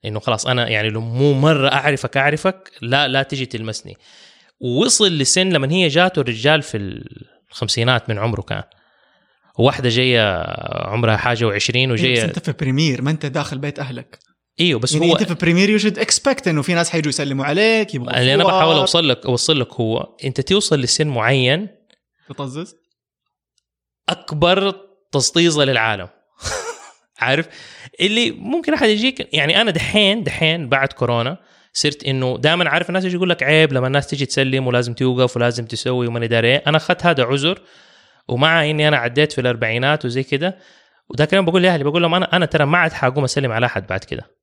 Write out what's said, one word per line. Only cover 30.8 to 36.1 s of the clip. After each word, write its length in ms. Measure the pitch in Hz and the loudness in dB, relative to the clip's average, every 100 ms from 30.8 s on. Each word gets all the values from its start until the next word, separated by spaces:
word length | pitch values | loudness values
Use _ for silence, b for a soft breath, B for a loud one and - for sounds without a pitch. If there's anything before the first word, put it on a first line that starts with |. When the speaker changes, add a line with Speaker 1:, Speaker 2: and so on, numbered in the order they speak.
| 135 | -2
Speaker 1:
كورونا 460 | - 120 120 120 180 b b b | -2 -2 0 -2 -6 b b b
صرت 320 | - 151 143 | -2 -2 -2
إنه 340 | - 131 131 120 | -4 -2 -2 0
دائمًا 320 | 143 170 165 | 0 2 0
عارف 180 | 151 175 | 0 -2
الناس 160 | 180 | -4
يجي 120 | 185 180 | -2 -2
يقول 140 | 180 | -2
لك 120 | 175 | 0
عيب 300 | 131 156 156 | 2 4 4
لما 140 | 131 131 | 2 0
الناس 200 | 139 139 | -2 -2
تيجي 200 | 143 135 | -6 -4
تسلم 400 | - 135 135 131 | -2 0 0 0
ولازم 280 | 123 120 | 0 -2
توقف 420 | 117 127 123 127 123 | 0 0 2 0 2
ولازم 280 | 120 120 | -2 -2
تسوي 420 | 113 110 - 127 | -8 -6 -4 -2
وما 140 | 120 | -2